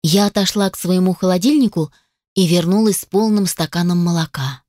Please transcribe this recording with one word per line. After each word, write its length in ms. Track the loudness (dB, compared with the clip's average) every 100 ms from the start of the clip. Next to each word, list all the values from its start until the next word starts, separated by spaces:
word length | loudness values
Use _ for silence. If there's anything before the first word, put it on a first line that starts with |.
Я 240 | 2 2 2
отошла 420 | 0 -2 -2 -2
к 60 | -4
своему 380 | -2 0 0
холодильнику 760 | 0 0 0 2 2 2 0 -6 _ _ _ _
и 120 | -2 2
вернулась 540 | 2 2 2 2 0
с 40 |
полным 420 | -2 -2 2 0 0
стаканом 520 | -4 -4 -2 0 0
молока. 640 | 0 -2 -4 -6 -8 -8